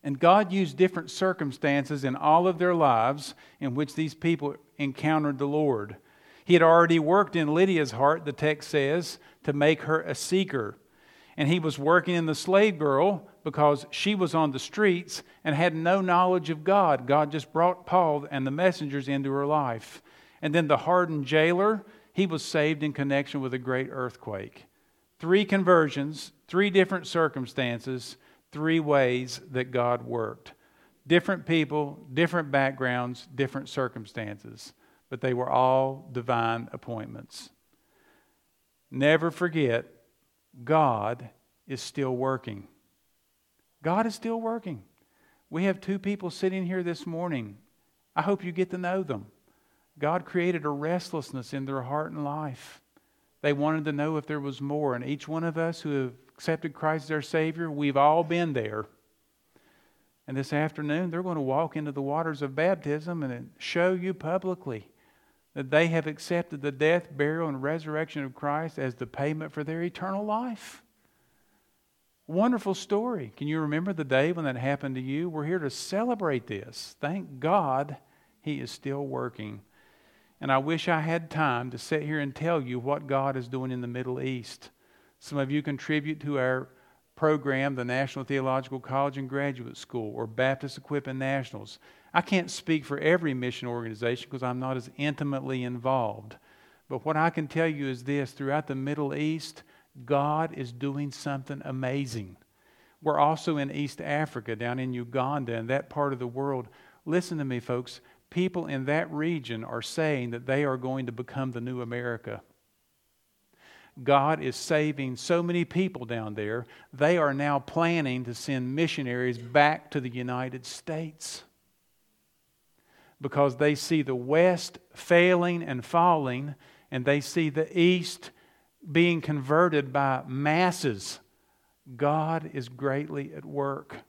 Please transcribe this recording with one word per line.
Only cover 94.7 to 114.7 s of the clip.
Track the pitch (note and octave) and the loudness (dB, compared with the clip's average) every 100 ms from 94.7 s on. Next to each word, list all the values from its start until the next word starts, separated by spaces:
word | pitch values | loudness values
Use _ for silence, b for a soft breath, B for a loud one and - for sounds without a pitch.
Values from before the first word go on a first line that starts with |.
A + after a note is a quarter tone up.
| C3 | -6
as | A#2+ - | -8 -4
intimately | D3 C#3+ C#3+ C#3 C3+ C3 | -4 -2 -4 -4 -4 -6
involved. | B2 B2 B2+ C3 A2+ G#2+ G#2+ - b b b b _ | -6 -4 0 0 0 -4 -14 -20 b b b b _
But | C3 | -6
what | D3+ D#3 | -2 2
I | D#3+ | 2
can | - D3 | 2 -4
tell | D#3+ E3 | 0 0
you | D3+ C#3 | 0 -4
is | B2 | -6
this, | B2 C#3+ C3 | -4 -2 -4
throughout | - C3+ D3 D3+ | -6 -2 -2 -2
the | |
Middle | C3+ C3+ D3 C#3+ | -6 -4 -4 -4
East, | C#3+ D3+ D#3+ - - - b b C#3 B2 | -2 -2 -4 -8 -18 -20 b b -20 0
God | C#3+ C#3+ D3+ D#3+ | 2 2 0 -2
is | - B2+ | -4 -10
doing | A#2+ C#3 C#3 D3 | -6 -6 -4 -6
something | - - C#3 C3 C#3 | -6 -6 -6 -8 -12
amazing. | D3 C3 C3 C#3 C3+ A2+ G2 F2+ _ b b b b b | -8 -4 -2 -2 -4 -8 -10 -16 _ b b b b b
We're | D#3 D3+ | 0 4
also | D3 D#3 - D3+ | 4 2 -2 -2
in | C#3 | -4
East | C#3+ C#3+ - | -4 -6 -6
Africa, | - D3 D#3 B2+ A2+ A2 | -4 -2 -4 -6 -8 -6
down | A#2+ B2+ | -4 -4
in | B2+ | -4
Uganda | B2 A#2+ C3 B2+ D3 A#2+ | -6 -4 -2 -2 -2 -4
and | A#2 A2+ | -6 -2
that | C3+ - | -4 -4
part | D3 C#3+ | -2 -2
of | C3 | -2
the | B2 | -6
world. | A#2+ C#3 C3 B2 b b b | -4 -4 -4 -6 b b b
Listen | - E3+ F3+ D#3+ | -2 -2 -2 -6
to | |
me, | C#3 B2 | -4 -4
folks. | - B2 B2 - b b _ | -2 -4 -4 -16 b b _
People | F3 F3+ F3+ E3 | -2 -2 -2 -6
in | C3+ C3 | -6 0
that | D3+ E3+ | 0 0
region | D3 D#3 E3+ A#2+ A2+ | -4 -2 -4 -6 -8
are | A2+ A#2 | -6 -8
saying | - - D#3 C#3+ B2 | -6 -2 0 0 -4
that | A#2 B2+ | -8 -2
they | C3+ | 0
are | D3 C3 | 0 -2
going | C3 C3+ B2 | -4 -4 -6
to | |
become | A#2 B2 C3+ C3 | -8 -8 -6 -6
the | A#2+ | -6
new | A#2+ B2+ | -6 -6
America. | A#2+ A#2+ A#2+ A2+ - A2 - _ _ _ _ _ _ _ _ _ _ b b b b - | -6 -6 -6 -6 -8 -12 -14 _ _ _ _ _ _ _ _ _ _ b b b b -8
God | B2+ C#3 C#3 D#3 | 4 6 6 2
is | C#3 | -2
saving | A#2+ - | -6 0